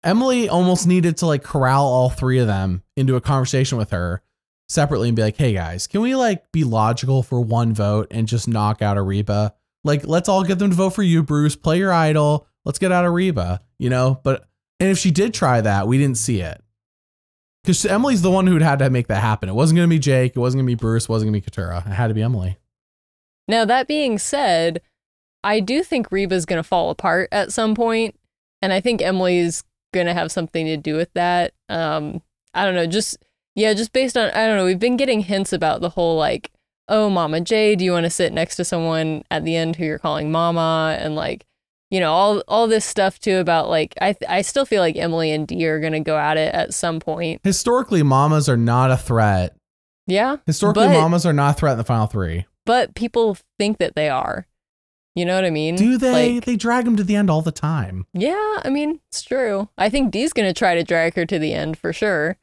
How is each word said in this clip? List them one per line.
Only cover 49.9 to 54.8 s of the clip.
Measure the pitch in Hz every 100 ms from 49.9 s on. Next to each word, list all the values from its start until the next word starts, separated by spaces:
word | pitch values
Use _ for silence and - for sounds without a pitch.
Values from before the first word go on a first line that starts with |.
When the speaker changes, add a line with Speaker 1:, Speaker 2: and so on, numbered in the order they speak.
| _ -
Speaker 2:
Yeah, | 190 240 285 -
Speaker 1:
Historically, | 156 196 180 208
Speaker 2:
but |
Speaker 1:
mamas | 175 160 170
are | 165
not | 147 143
a | 151
threat | 151
in | 120
the |
final | 113 117 107
three. | 110 90 82 92 _
Speaker 2:
But | - 247 233 -
people | 233 - 226 190 _ _
think | 208 214
that | 170
they | - 151
are. | 131 - - 180 _ _ _